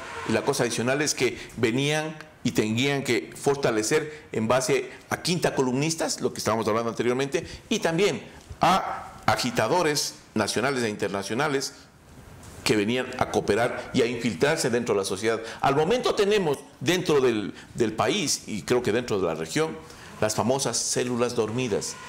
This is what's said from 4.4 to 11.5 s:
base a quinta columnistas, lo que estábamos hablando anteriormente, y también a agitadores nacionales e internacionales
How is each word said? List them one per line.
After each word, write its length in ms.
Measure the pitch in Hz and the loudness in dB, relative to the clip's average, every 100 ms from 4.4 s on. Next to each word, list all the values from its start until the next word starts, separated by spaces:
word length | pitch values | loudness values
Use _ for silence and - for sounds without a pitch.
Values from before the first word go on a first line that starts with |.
| 110 | 2
base 420 | 127 131 135 - - - | 2 2 0 -2 -12 -8
a 120 | 127 | -6
quinta 320 | - 175 147 139 | -2 0 0 2
columnistas, 640 | 131 127 151 160 311 - | 0 2 0 0 -4 -2
lo 100 | 120 | -4
que 60 | - | -2
estábamos 280 | - 110 107 | 0 0 2
hablando 220 | 107 117 | 0 0
anteriormente, 560 | 107 117 123 139 170 160 - - | -2 0 0 0 -2 -4 -10 -4
y 100 | - | -2
también 440 | 170 165 202 127 - - - - | 0 2 2 0 -6 -18 -14 0
a 480 | 151 185 - - - - - | 4 4 0 -8 -12 -6 -2
agitadores 880 | 110 123 120 113 170 156 147 - - - | 0 0 0 2 2 2 0 -4 -8 -6
nacionales 500 | 107 101 - 123 135 | -2 0 0 0 0
e 60 | 117 | -2
internacionales 840 | 104 101 98 95 110 151 | -2 -2 -4 -4 -2 0